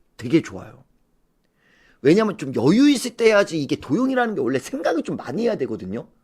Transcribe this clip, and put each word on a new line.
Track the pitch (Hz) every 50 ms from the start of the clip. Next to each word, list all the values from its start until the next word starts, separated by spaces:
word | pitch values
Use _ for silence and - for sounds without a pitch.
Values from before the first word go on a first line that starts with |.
| _ _ _
되게 | - 110 123 160 156
좋아요. | - - 101 90 92 110 120 - _ _ _ _ _ _ _ _ _ _ _ _ _ _ _ _ _ _ _ _ _ _ _ _
왜냐면 | - 139 175 220 220 208 143
좀 | - 147 131 120
여유 | 117 113 147 196 247 285 294
있을 | 277 214 - 233 -
때 | - 233
해야지 | 220 214 202 196 - 165 156
이게 | 135 - 151
도형이라는 | - - 120 143 220 262 262 269 254 240 220 202
게 | 135
원래 | 123 120 135 127
생각을 | - - - 294 - 330 339 311 -
좀 | - 143
많이 | - - - 135 208 233
해야 | 226 208
되거든요. | 151 131 110 110 85 90 92 101 120 - - _ _